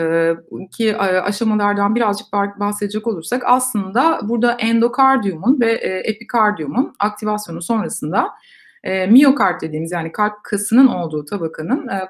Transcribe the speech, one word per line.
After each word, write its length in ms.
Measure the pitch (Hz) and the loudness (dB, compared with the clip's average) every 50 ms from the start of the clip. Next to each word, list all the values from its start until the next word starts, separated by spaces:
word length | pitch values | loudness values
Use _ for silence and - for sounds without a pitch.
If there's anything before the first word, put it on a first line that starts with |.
| 165 160 165 165 165 165 165 165 - - - - 185 180 - - | 0 2 2 2 2 2 2 0 -4 -10 -12 -10 -10 -10 -6 -2
ki, 120 | 226 220 | 0 0
e, 60 | 208 - | 0 0
aşamalardan 1000 | 196 190 185 185 - - 202 - 226 220 214 214 208 202 208 202 202 208 214 | 0 0 2 0 0 0 -2 0 0 0 2 2 2 0 0 2 0 0 0
birazcık 320 | 233 240 208 202 202 - - | 0 0 0 -2 -4 -6 -4
bah-, 320 | - 208 202 202 202 202 | -2 -2 -2 -2 -4 -4
bahsedecek 480 | 202 202 208 - 208 202 202 220 208 226 | -4 -4 -4 -4 -4 -4 -4 -4 -4 -4
olursak 360 | 208 170 165 - 240 262 - | -4 -4 -4 -4 -6 -2 0
aslında 760 | - 247 262 254 - - 208 190 190 196 233 302 330 311 - 208 | 2 2 2 2 0 -4 -4 -4 -2 0 0 2 2 0 -2 -2
burada 280 | 208 240 226 233 240 | -2 0 2 2 2
endokardiyumun 1080 | 233 247 220 226 233 226 226 240 240 - 269 269 269 247 208 196 170 156 175 233 302 262 | 0 0 0 0 2 2 2 2 2 4 4 4 4 2 0 -2 -4 0 2 2 2 4
ve, 100 | 233 226 | 2 2
e, 180 | 226 - - 190 | 0 0 -2 -4
epikardiyumun 1040 | 190 185 - - 208 - 208 - - 233 214 208 202 165 151 139 165 226 294 - - - | -4 -4 -4 -4 -4 -6 -6 -4 0 2 2 2 0 -2 -4 -4 -2 -2 -2 -2 -2 -2
aktivasyonu 600 | 202 208 208 - 214 208 208 208 - - 165 170 | -2 -2 -2 -4 -4 -4 -4 -4 -6 -8 -10 -8
sonrasında, 680 | 170 - 233 220 180 156 - - 156 151 170 220 320 415 - - _ _ - - _ _ _ _ - | -4 -2 -2 -2 -2 -4 -6 -6 -6 -2 -2 0 -2 -2 -4 -12 _ _ -20 -20 _ _ _ _ -8
e, 240 | - 190 190 185 196 | -4 -2 0 2 6
miyokard 540 | 220 262 302 277 294 262 220 185 175 175 | 8 8 8 8 6 4 2 0 0 0
dediğimiz 300 | 160 160 151 156 165 165 | -4 -6 -4 -4 -6 -4
yani 200 | 180 165 160 165 | -4 -4 -6 -4
kalp 220 | - - 208 208 - - - | -2 -2 -2 -2 -2 -4 -8
kasının 440 | - 214 196 202 - 214 247 269 226 | -6 -6 -4 -2 2 4 6 6 6
olduğu 380 | 185 180 170 156 151 151 147 | 4 2 -4 -4 -4 -6 -6
tabakanın, 640 | - 208 190 165 160 - - 156 180 254 370 - 233 | -6 -6 -4 -4 -4 -6 -6 -4 -2 -2 -4 -2 -4
e, 220 | 208 190 190 - | -6 -6 -6 -4